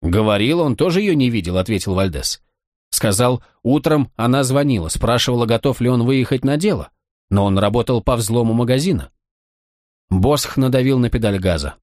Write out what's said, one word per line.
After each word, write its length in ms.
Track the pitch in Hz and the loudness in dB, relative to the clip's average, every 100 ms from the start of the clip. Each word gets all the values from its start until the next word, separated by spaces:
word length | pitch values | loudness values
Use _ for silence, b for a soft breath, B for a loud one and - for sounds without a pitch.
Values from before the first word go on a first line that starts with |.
"Говорил, 580 | 85 90 107 104 110 170 | 0 0 2 2 0 0
он 160 | 156 117 | 0 0
тоже 240 | 165 175 | 0 0
её 140 | 208 | 0
не 160 | 160 127 | 2 0
видел", 280 | 117 87 90 | 0 -2 -2
ответил 360 | 92 104 - | -2 -4 -2
Вальдес. 480 | 92 98 71 64 - _ _ _ _ _ | -2 -2 -2 -8 -8 _ _ _ _ _
Сказал, 520 | - 113 98 123 127 b b | -4 -2 2 0 0 b b
утром 480 | - 143 156 151 135 | 0 0 2 0 0
она 300 | - 117 131 | -2 0 2
звонила, 440 | 131 135 143 117 82 | 2 0 2 0 -2
спрашивала, 580 | - - 120 - 123 117 | -4 0 0 0 0 0
готов 340 | 113 143 127 | 0 0 0
ли 80 | 120 | 0
он 160 | 127 | 2
выехать 400 | 117 135 120 135 | 2 0 0 0
на 120 | 135 147 | 0 0
дело. 340 | 196 147 78 _ _ _ _ | 0 -2 -6 _ _ _ _
Но 140 | 101 | 0
он 140 | 101 95 | 2 2
работал 440 | 101 113 - 123 | 2 0 0 -2
по 140 | 107 123 | 0 -2
взлому 360 | 107 117 113 | -2 0 0
магазина. 580 | 113 120 127 165 135 69 _ _ _ _ _ _ _ _ _ _ | 0 0 0 0 -4 -6 _ _ _ _ _ _ _ _ _ _
Босх 460 | 95 110 147 - - | 0 2 0 -2 -2
надавил 420 | 131 131 127 135 | 0 2 2 2
на 120 | 120 | 0
педаль 280 | 123 110 98 | 0 -2 0
газа. 380 | 92 82 71 - | 0 -2 -4 -12